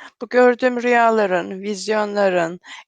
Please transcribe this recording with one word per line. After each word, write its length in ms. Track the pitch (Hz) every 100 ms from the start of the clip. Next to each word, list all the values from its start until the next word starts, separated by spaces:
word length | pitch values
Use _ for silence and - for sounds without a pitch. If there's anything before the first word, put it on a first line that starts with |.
| - _
bu 60 | 233
gördüğüm 540 | 247 247 240 254 240
rüyaların, 800 | 240 240 233 220 196 180 190 190
vizyonların, 1000 | 202 196 196 214 208 208 196 180 165 180 - -